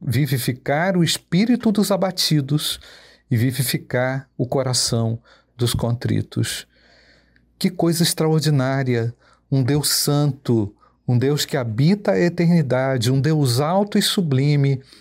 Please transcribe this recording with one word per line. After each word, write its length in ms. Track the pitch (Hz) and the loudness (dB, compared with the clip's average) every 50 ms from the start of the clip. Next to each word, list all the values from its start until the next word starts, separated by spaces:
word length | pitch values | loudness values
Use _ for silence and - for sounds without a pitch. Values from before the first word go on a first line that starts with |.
vivificar 960 | - 147 107 127 147 120 139 123 - - 120 - - - 139 151 170 190 185 | -6 -2 0 0 0 0 0 -2 -2 -4 -6 -4 -2 -2 -2 0 0 0 2
o 60 | 180 165 | 2 2
espírito 680 | 156 - - - - - 180 220 233 240 - - 220 | 0 0 -4 -4 -2 0 0 2 2 2 2 2 0
dos 200 | 202 214 196 175 | 2 2 2 0
abatidos 880 | 202 175 190 185 180 - - - 160 147 135 131 147 151 - - - - - - - - - - - _ _ - | 0 0 0 -2 -2 -2 -2 0 0 0 0 0 -2 -2 -2 -4 -8 -8 -12 -20 -20 -20 -20 -20 -20 _ _ -2
e 80 | 131 | 0
vivificar 920 | 113 120 135 131 127 131 - - - - - - 123 127 127 131 135 - _ _ | 0 0 0 0 -2 -4 -4 -4 -6 -6 -4 -2 -2 -2 0 -2 -4 -8 _ _
o 120 | - 131 | -6 -6
coração 720 | 123 - 139 127 127 123 - - - 123 117 113 113 113 113 _ - - _ _ _ _ | -2 -2 -2 -2 -2 -2 -2 -2 -2 0 0 0 -2 -4 -6 _ -18 -20 _ _ _ _
dos 200 | - 120 117 - | -4 -2 -2 -2
contritos." 920 | - - 117 120 123 - 113 110 107 107 - - 117 117 - - - - _ _ _ _ _ _ _ _ _ _ _ _ _ _ _ _ _ _ - | -2 -2 -2 -2 -2 -2 -2 -2 -2 -4 -4 -4 -4 -4 -4 -6 -10 -12 _ _ _ _ _ _ _ _ _ _ _ _ _ _ _ _ _ _ -4
Que 100 | - 185 | -4 -4
coisa 320 | 180 - 175 170 165 165 | -2 0 0 0 2 2
extraordinária! 1120 | 170 - - - 160 160 156 156 - 156 147 135 127 131 135 135 135 127 123 117 113 117 120 _ _ _ _ _ _ - | 0 0 0 0 0 2 2 2 2 2 2 2 2 0 0 -2 0 0 0 0 0 -2 -6 _ _ _ _ _ _ -2
Um 100 | 135 135 | 0 0
Deus 280 | 127 120 143 151 143 - | 2 2 0 0 0 -2
santo, 840 | - - - 147 147 147 147 147 139 - - - 120 113 104 98 - _ _ _ _ _ - | -2 -2 0 0 0 2 2 0 -2 -4 -2 0 2 2 0 -2 -6 _ _ _ _ _ -4
um 120 | - 123 120 | 0 0 2
Deus 260 | 123 139 147 147 - | 2 2 0 0 -2
que 100 | - - | -4 -4
habita 580 | 143 123 117 107 110 139 165 202 202 - 214 190 | -4 -4 -4 -2 2 2 2 2 2 0 0 2
a 60 | 190 | 2
eternidade, 920 | 175 175 170 175 175 170 175 170 147 123 127 127 131 135 135 131 107 120 | 2 0 0 2 2 4 4 4 2 2 0 0 0 0 0 0 0 0
um 100 | 135 135 | 0 2
Deus 380 | 127 151 160 151 143 127 117 127 | 2 2 2 2 2 0 0 0
alto 400 | 147 151 180 196 208 208 - 208 | 0 0 0 0 0 0 0 0
e 20 | |
sublime, 800 | 202 - - 208 180 151 135 127 139 147 147 143 139 139 135 123 - - - - | 0 0 0 -2 0 0 0 2 2 2 2 2 2 2 0 -2 -4 -14 -20 -20